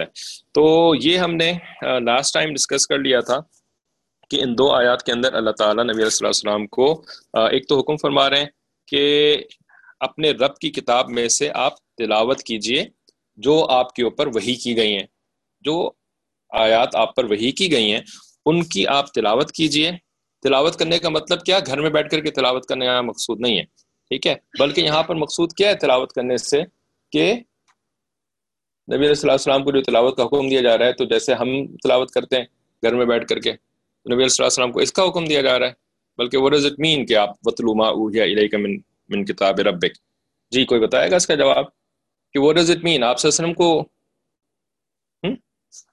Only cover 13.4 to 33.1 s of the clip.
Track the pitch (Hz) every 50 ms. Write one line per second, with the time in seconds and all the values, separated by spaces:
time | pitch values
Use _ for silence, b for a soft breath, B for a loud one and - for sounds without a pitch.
13.4 | 107 139 151 160 156 - 127 127 123 - - - 120 110 - - 147 - 113 110
14.4 | 98 123 123 120 - 123 117 113 110 107 101 98 95 - _ _ _ _ _ _
15.4 | _ _ _ _ - 147 160 175 - - - _ _ _ _ _ _ _ _ _
16.4 | _ _ - 110 110 110 113 113 127 - - 107 110 - - 131 123 104 104 104
17.4 | 113 131 135 - 190 175 147 117 110 104 107 120 B B B B B B B _
18.4 | - 151 165 175 165 165 185 196 - - 139 139 139 - - 117 107 117 113 131
19.4 | 156 160 - - 160 151 143 151 156 175 180 175 _ _ _ _ _ _ _ _
20.4 | - 135 135 135 147 170 165 - 165 160 170 170 - 160 156 156 - - 180 170
21.4 | - 185 185 196 - 131 135 143 156 156 147 151 151 151 156 156 151 151 - 135
22.4 | 131 127 127 127 - - 135 131 127 127 127 123 123 117 104 - - - 113 104
23.4 | 123 120 107 87 80 - _ _ _ _ _ _ _ - 131 - - 160 139 -
24.4 | _ _ - - 139 143 143 175 165 151 151 156 165 175 175 160 147 - - -
25.4 | 170 165 - - 196 208 190 160 156 139 127 127 131 - - 131 123 123 123 117
26.4 | - - 143 147 180 - _ _ _ _ _ _ _ _ - 151 165 185 233 240
27.4 | - _ _ _ _ _ _ _ _ _ _ _ _ _ _ _ _ _ _ _
28.4 | _ _ _ _ _ _ _ _ _ - 120 131 147 147 147 143 147 143 135 135
29.4 | - 143 135 139 139 143 135 135 135 120 120 117 123 127 - 135 120 117 143 143
30.4 | 135 135 135 127 123 120 113 110 117 127 127 - 127 117 117 110 - 135 123 113
31.4 | 120 127 131 139 - - - - - 131 123 127 127 - - 123 123 - 131 127
32.4 | 117 - _ _ _ _ _ _ 113 117 117 123 123 120